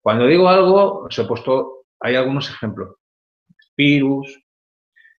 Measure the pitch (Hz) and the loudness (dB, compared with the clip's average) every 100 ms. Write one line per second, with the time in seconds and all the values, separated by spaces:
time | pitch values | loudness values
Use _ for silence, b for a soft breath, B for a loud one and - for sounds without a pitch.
0 | - 113 123 175 185 185 185 190 196 - | -2 2 4 4 4 4 4 4 2 -2
1 | - - 104 110 - 131 - - _ _ | -10 -6 -4 -4 -2 -4 -4 -12 _ _
2 | 113 127 131 139 143 - 110 92 92 - | -4 -2 0 -4 -6 -8 -10 -8 -14 -16
3 | _ _ _ _ _ _ _ - 143 143 | _ _ _ _ _ _ _ -2 2 2
4 | 135 139 139 - _ _ _ _ _ b | 0 -2 -6 -18 _ _ _ _ _ b
5 | b b | b b